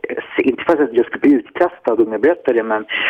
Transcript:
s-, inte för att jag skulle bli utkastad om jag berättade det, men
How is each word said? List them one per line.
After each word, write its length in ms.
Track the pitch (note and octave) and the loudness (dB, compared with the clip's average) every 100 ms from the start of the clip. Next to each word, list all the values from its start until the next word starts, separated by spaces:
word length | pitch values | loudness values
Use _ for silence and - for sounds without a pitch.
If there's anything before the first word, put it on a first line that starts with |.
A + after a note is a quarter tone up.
| - | -8
s-, 360 | - - - | -10 -8 -2
inte 200 | - - | -2 0
för 80 | - D3+ | 0 0
att 60 | C3 | 2
jag 140 | A#2 A#2 | 2 0
skulle 140 | - | 2
bli 120 | C3+ | 2
utkastad 600 | C3+ - - F3 - - | 2 0 -2 -2 -2 -2
om 200 | A2+ A2 | 0 0
jag 80 | G#2 | 2
berättade 380 | C#3 F3 - A#2 | 0 2 0 0
det, 40 | |
men 220 | A2 A2 G#2+ - | 0 -4 -4 -4